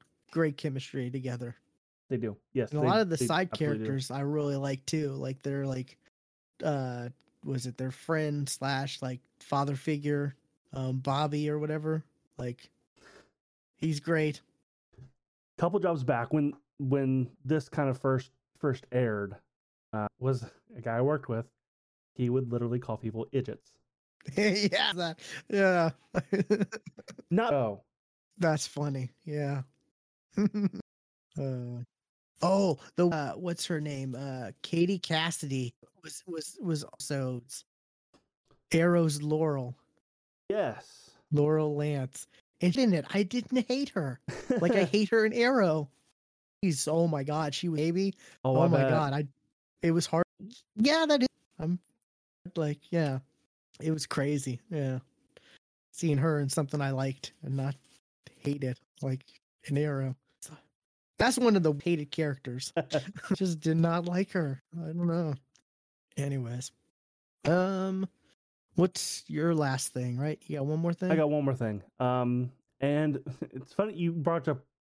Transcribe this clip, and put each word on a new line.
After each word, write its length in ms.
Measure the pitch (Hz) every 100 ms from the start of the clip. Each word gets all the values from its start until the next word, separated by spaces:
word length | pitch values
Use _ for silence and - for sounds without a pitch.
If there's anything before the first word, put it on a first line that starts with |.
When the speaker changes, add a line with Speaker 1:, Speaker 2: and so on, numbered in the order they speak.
| _ _ _
Speaker 1:
great 260 | 160 156 143
chemistry 540 | 151 135 - 139 123
together. 440 | 131 127 120 120 - _ _ _ _ -
Speaker 2:
They 60 | 123
do. 200 | 110 104 _
Yes, 160 | 127 110
Speaker 1:
And 80 | 147
a 40 |
Speaker 2:
they, 60 | 131
Speaker 1:
lot 120 | 214
of 80 | 196
the 80 | 156
Speaker 2:
they 100 | 123
Speaker 1:
side 220 | 165 185
Speaker 2:
absolutely 260 | - 151 110
do. 60 |
Speaker 1:
characters 260 | 110 135 131
I 100 | 135
really 360 | 143 151 143 139
like 280 | 139 135 -
too. 240 | 156 143
Like, 320 | 135 131 135
they're, 240 | 139 139 135
like, 300 | 131 127 - _ _ _ _ _ -
uh, 480 | 156 143 127 120 123 - _ _
was 220 | 143 131 127
it 100 | 120
their 120 | 131
friend 560 | - - 160 151 147 143
slash, 520 | - 135 135 139 -
like, 180 | 131 127 _ _
father 360 | - 139 143 139
figure, 580 | - 147 147 143 143 - _ _ _
um, 260 | 135 131 131
Bobby 500 | 135 139 151 147 151
or 100 | 151
whatever. 440 | 151 156 156 156 - _ _ -
Like, 320 | 123 123 - _ _ _ - - _ _ _ _ _ _
he's 240 | 160 143
great. 400 | 165 160 151 143 _ _ _ _ _ - - _ _ _ _ -
Speaker 2:
Couple 200 | 170 196
jobs 240 | 185 160
back 300 | 127 120 120
when, 200 | 156 143 - _ -
when 520 | 135 139 135 131 123 -
this 240 | 131 156 -
kind 200 | - 139
of 100 | 127
first, 320 | 135 127 - _ _ _
first 280 | 147 123 -
aired, 440 | 127 120 104 101 98 _ _ _ _ _
uh, 160 | 110 104 -
was 260 | 131 127 113 - _ 165
a 40 |
guy 160 | 117 117
I 40 |
worked 280 | 135 151 131
with. 180 | 113 - _ _ _ _ _ _ -
He 120 | 123
would 220 | 127 123
literally 260 | 120 120 123
call 160 | 123 110
people 300 | 113 110 -
idiots. 400 | 135 - 110 _ _ _ _ _ _ -
Speaker 1:
<laughs> 100 | 185
Yeah, 560 | 208 196 202 202 214
that, 260 | 180 170 165 - - -
yeah. 420 | 202 190 180 165 - _ 180 - 196 -
<laughs> 800 | 208 190 214 - - - - -
Speaker 2:
Not, 220 | 180 233
oh. 300 | 139 113 101 _ _ _ _ _ -
Speaker 1:
That's 280 | 170 151 -
funny. 440 | 143 147 135 127 -
Yeah. 380 | 160 147 143 139 131 _ _ _ _ _ _ -
<laughs> 60 | 208 208 202 185 - _ _ _ _ 151
Uh, 460 | 135 127 123 120 123 _ _ _ _ -
oh, 360 | 175 190 190 147 -
the, 140 | - 175
uh, 240 | 160 139
what's 340 | - 180 170 -
her 140 | 160
name? 340 | 151 139 135 123
Uh, 360 | 139 131 107 -
Katie 380 | - 165 180 190
Cassidy 720 | - 160 165 - 143 135 120 - - _
was, 180 | - - -
was, 280 | 165 - -
was 220 | 190 151
also 580 | - - - 139 131 123 - - - _ _ _ _ _ _ _ _ _ _
Arrow's 480 | 165 175 175 165 147
Laurel. 540 | 147 156 156 139 123 127 _ _ _ _ _ _ -
Speaker 2:
Yes. 640 | 208 147 - - - - _ _
Speaker 1:
Laurel 420 | 147 147 156 151
Lance. 540 | 147 147 143 131 - - _ _ _
And 160 | 175 262
in 180 | 240
it, 100 | 165 -
I 120 | 196
didn't 420 | 190 240 - 254 233
hate 220 | 262 285
her. 300 | - 139 123 - - - 240
Like, 160 | 170 208
I 80 |
Speaker 2:
<laughs> 80 | -
Speaker 1:
hate 160 | 208 208
her 160 | 226 214
in 60 |
Arrow. 560 | 240 240 262 185 156 139 _ _ _ _ _ _ _
She's, 240 | 185 135 147
oh 220 | 165 170
my 160 | 151
God, 280 | 139 151 151
she 160 | - 175
was 120 | 151
a 20 |
baby. 320 | 160 175 196 - - -
Speaker 2:
Oh, 120 | 131 131
Speaker 1:
Oh 40 |
Speaker 2:
I 60 | 135
Speaker 1:
my 140 | 131
Speaker 2:
bet. 80 | 135
Speaker 1:
God, 220 | 123 143
I, 140 | 139 143 - _ _ _ _
it 80 | 170
was 160 | 165 -
hard. 180 | 165 175 - 202 - _ 208
Yeah, 280 | 262 320 311
that 160 | 285
is. 60 | 254 - _ -
I'm 200 | 160 180 - _ _ _ _ _ 180
like, 240 | 170 147 147 -
yeah, 280 | 170 147 131 - _ _ _ _ -
it 100 | 160
was 160 | 156 -
crazy. 540 | - 151 147 135 123 -
Yeah. 300 | 160 135 131 - _ _ _ _ - _ _ _
Seeing 260 | - 170 143
her 200 | 160 147
in 80 | 139
something 320 | - 139 147
I 120 | 139
liked 400 | 131 135 135 - -
and 140 | 147 135
not 180 | 135 135 _ _ _ _ - -
hate 240 | 143 143
it, 160 | 131 127 _ -
like, 220 | 135 131 - _ _ _ -
an 100 | 143
Arrow. 400 | 151 135 131 131 _ _
So, 120 | - - _ _ _ _ _ -
that's 200 | 240 240
one 160 | 240 202
of 60 |
the 100 | 156
hated 380 | 143 175 165 147
characters. 640 | - 151 135 127 123 - - - 151
Speaker 2:
<laughs> 300 | 190 - -
Speaker 1:
Just 260 | 196 185 160
did 160 | 160 165
not 280 | 165 170 175
like 260 | 180 196
her. 300 | 190 147 135 _ 165
I 100 | 160
don't 200 | 170 175
know. 280 | 165 160 135 _ _ _ _ _ _ _ -
Anyways. 560 | 139 135 120 123 - - _ _ _ _ _ _
Um, 640 | - 175 185 190 190 190 190 _ _ _ _ _ _
what's 480 | - 180 - - - -
your 260 | 151 170
last 380 | 160 139 131 -
thing, 260 | 131 123 123
right? 240 | 147 - -
You 100 | 151
got 80 | 139
one 140 | 156
more 120 | 170
thing? 200 | 170 180
Speaker 2:
I 40 | 160
got 140 | 147
one 140 | 151
more 100 | 139
thing. 280 | 131 113 101 - -
Um, 500 | 127 127 123 123 127 - _ _
and 400 | 139 147 151 135 135 -
<laughs> 20 | -
it's 200 | 135 -
funny 220 | - 214
you 180 | 175 170
brought 360 | 170 147 165 -
up, 160 | 135 - _